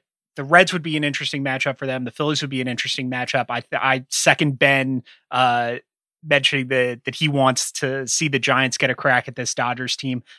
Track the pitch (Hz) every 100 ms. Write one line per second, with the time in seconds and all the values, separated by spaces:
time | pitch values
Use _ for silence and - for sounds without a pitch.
0 | _ _ _ - 139 175 185 180 160 151
1 | 147 135 139 147 135 135 143 127 135 127
2 | 123 - 151 147 143 131 127 120 131 -
3 | 127 127 123 131 120 120 - - 135 131
4 | 131 - 165 139 151 131 139 139 131 131
5 | - - - 123 127 120 120 123 - _
6 | _ _ 156 143 135 143 127 131 123 123
7 | - 131 156 139 131 127 - - 131 135
8 | 127 - 156 135 123 131 131 - 131 123
9 | 139 123 - 117 120 - 123 123 127 -
10 | 135 123 -